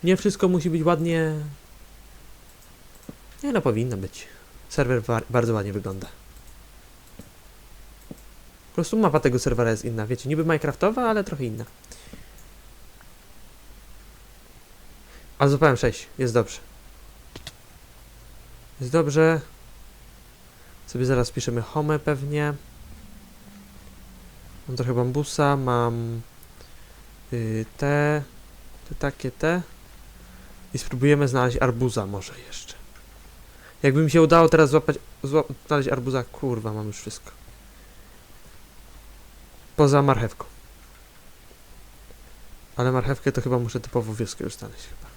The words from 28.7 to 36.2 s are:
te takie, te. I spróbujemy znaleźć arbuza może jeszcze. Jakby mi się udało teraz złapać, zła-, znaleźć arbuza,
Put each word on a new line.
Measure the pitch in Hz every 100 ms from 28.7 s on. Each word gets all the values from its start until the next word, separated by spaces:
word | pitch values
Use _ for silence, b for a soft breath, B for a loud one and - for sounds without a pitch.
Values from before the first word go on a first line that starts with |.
| - -
te | -
takie, | 143 - 135
te. | - 156 180 175 - - - - - B B B B -
I | -
spróbujemy | - 127 139 147 143
znaleźć | 127 127 120
arbuza | 127 117 127 113 98
może | 101 90 - -
jeszcze. | - - - - - - - - - - B B B
Jakby | 143 135
mi | 160
się | 165
udało | 160 170 165
teraz | 160 151
złapać, | 147 - 143 - -
zła-, | 135 151 135 135 -
znaleźć | 147 135
arbuza, | 135 123 131